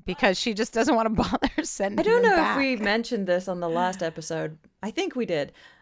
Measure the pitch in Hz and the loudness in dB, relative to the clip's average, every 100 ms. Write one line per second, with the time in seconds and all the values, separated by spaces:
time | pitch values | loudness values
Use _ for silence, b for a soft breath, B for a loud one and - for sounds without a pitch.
0 | - 180 202 185 240 196 240 226 240 226 | -8 0 2 2 -2 -2 -2 0 2 2
1 | 220 226 185 220 269 - - - 202 220 | 2 0 0 0 -2 -2 -6 -4 -2 0
2 | 403 480 466 349 302 277 269 226 202 220 | 4 4 6 4 2 2 0 0 0 0
3 | 233 220 180 175 190 180 170 170 180 190 | 0 -2 0 0 0 -4 -2 0 0 -2
4 | 165 160 156 160 156 156 _ _ 214 311 | -6 -6 -8 -6 -6 -10 _ _ -8 -4
5 | 370 254 208 156 - B B B | -4 -2 -2 -2 -4 B B B